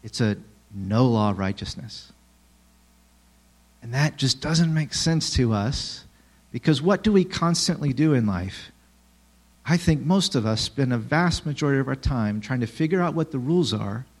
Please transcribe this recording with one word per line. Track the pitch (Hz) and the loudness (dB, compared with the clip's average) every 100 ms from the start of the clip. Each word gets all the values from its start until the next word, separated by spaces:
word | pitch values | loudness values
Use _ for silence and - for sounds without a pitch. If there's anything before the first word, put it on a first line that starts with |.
It's | 110 - | -12 -2
a | 110 98 - _ _ | 0 0 -8 _ _
no | 98 95 110 | -10 0 4
law | 127 117 107 | 4 4 2
righteousness. | 95 95 98 - - 113 - - - _ _ _ _ _ _ _ _ _ _ _ _ _ _ _ _ | 0 -4 -4 -10 -10 -14 -16 -20 -20 _ _ _ _ _ _ _ _ _ _ _ _ _ _ _ _
And | 117 | -6
that | 131 151 - | 0 0 2
just | 131 - | -2 0
doesn't | 147 165 165 | 0 2 2
make | 156 151 | 2 -2
sense | - 165 160 - | -2 0 0 0
to | - 120 | 0 2
us, | 110 107 - - - - _ _ _ _ | 2 0 -4 -8 -14 -20 _ _ _ _
because | 120 - 135 | -2 0 2
what | 165 185 | 2 2
do | 214 | 4
we | 196 | 4
constantly | 175 - 170 165 - - 147 | 2 0 0 0 0 -2 -2
do | 117 156 | 2 2
in | 131 | 4
life? | 107 90 92 - - _ _ _ _ _ _ _ _ _ | 2 -2 -6 -10 -18 _ _ _ _ _ _ _ _ _
I | - 170 | -2 2
think | 170 151 | 2 2
most | 135 190 - | 2 2 2
of | 135 | 0
us | 110 110 | 0 -2
spend | - - 127 | -2 -2 0
a | 120 | 0
vast | 117 151 175 165 | 0 0 0 -2
majority | 151 139 147 135 | -6 -2 0 0
of | 135 | -2
our | |
time | 131 151 131 107 107 | -4 -2 0 0 -2
trying | 104 127 | -4 -4
to | 113 | -4
figure | - 156 185 | -2 0 0
out | 175 | 0
what | 160 147 | -2 -4
the | 135 | -4
rules | 127 175 131 | 0 0 2
are | 107 104 107 131 _ | -2 -4 -8 -12 _